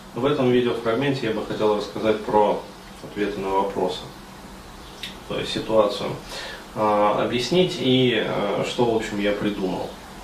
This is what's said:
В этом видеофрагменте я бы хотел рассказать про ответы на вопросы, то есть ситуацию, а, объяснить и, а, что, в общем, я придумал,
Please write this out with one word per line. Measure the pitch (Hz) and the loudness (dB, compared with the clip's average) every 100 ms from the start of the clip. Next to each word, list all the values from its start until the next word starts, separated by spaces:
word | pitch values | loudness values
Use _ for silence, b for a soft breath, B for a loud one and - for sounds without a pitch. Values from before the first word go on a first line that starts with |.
| B | B
В | 117 131 | -2 0
этом | 143 123 | 4 4
видеофрагменте | 123 120 - 113 113 139 131 110 | 4 4 0 0 0 2 0 0
я | |
бы | 104 | -2
хотел | - 104 107 104 | -4 0 2 2
рассказать | 101 107 107 107 | 0 -2 0 0
про | - 107 104 - - - - - | 4 4 4 2 -4 -16 -18 -16
ответы | 82 - 101 95 | -12 -4 -4 -2
на | 98 | 0
вопросы, | 95 101 - 92 - - - - - - - - - - - - - - | 0 0 0 -2 -2 -10 -16 -18 -18 -16 -16 -16 -18 -18 -14 -14 -14 -8
то | - | -6
есть | - | -4
ситуацию, | 85 - 110 104 - - 67 B B B B B - | -4 2 4 4 2 -4 -6 B B B B B 0
а, | 107 104 104 - | 2 4 4 4
объяснить | 110 120 - 180 180 - | 2 0 2 4 4 2
и, | 131 127 123 110 | 2 4 4 2
а, | 92 110 101 95 - | 0 -2 0 -2 -2
что, | - 120 | 2 2
в | 110 | 2
общем, | 107 104 | 0 -2
я | 101 | 0
придумал, | 101 107 98 92 85 - - - - | 0 -2 -2 -2 -2 -6 -10 -16 -16